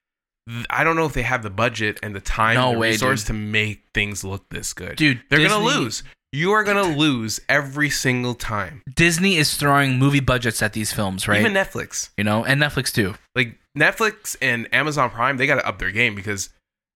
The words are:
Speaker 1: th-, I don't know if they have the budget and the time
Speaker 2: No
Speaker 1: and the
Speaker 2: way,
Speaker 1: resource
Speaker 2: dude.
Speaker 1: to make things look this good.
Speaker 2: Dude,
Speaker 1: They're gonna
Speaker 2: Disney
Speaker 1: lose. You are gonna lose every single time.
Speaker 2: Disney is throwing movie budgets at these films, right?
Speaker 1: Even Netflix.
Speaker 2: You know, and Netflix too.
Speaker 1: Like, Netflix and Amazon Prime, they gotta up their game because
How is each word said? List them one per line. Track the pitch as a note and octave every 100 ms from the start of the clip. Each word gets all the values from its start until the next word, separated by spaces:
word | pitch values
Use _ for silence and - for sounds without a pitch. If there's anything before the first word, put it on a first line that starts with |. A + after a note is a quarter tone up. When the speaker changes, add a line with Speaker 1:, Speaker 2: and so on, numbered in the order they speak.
| _ _ _ _ -
Speaker 1:
th-, | A#2 A#2
I | A#2+
don't | D#3 E3
know | D#3+
if |
they | C3
have | A#2+ B2+
the | A2
budget | G2 A#2+ A2 G#2+ -
and | G#2
the | F#2+
time | - - A2
Speaker 2:
No | A#2 B2+
Speaker 1:
and | A#2
the |
Speaker 2:
way, | A2
Speaker 1:
resource | A2 B2+ C3
Speaker 2:
dude. | G#2
Speaker 1:
to |
make | G#2+ G#2+ A2 G#2+ G#2 _
things | G#2+ G2+ G2
look | F#2+ G2 -
this | G2+ -
good. | - F2+ -
Speaker 2:
Dude, | D3+ B2 -
Speaker 1:
They're | D3
gonna | F3+ G#3+
Speaker 2:
Disney | A3 C#4
Speaker 1:
lose. | B2 - - - _
You | C3+ F3
are | G#3+
gonna | G3+ G3+ F#3+ C#3+
lose | D#3 B2 A2 - -
every | C#3 C#3+ C#3 D3
single | - C3+ B2 B2
time. | A#2+ - G#2+ F2+ G#2 -
Speaker 2:
Disney | B2+ E3+ E3 F#3+ F3
is | C#3+ -
throwing | C#3+ C#3 C#3 B2+
movie | C#3 C#3+
budgets | C3 B2 A#2 -
at | G#2+
these | A2 G#2+
films, | - G2 F#2+ -
right? | G#2
Speaker 1:
Even | A2
Netflix. | F#2+ G2 - - - - -
Speaker 2:
You |
know, | G#2 G#2+
and | A#2 C3+
Netflix | D3 C#3 B2+
too. | - F#2+ F2 _
Speaker 1:
Like, | B2+ A#2+ - _ C#3+
Netflix | D#3+ G3+ A3 G#3+ - -
and | C3 A#2 A2+
Amazon | B2 D3+ D3 B2
Prime, | A2+ B2 C3+
they | C#3
gotta | C3 G#2+
up | F#2+
their | F#2
game | G#2 A#2+
because | G2+ G#2 G2 - - _ _ _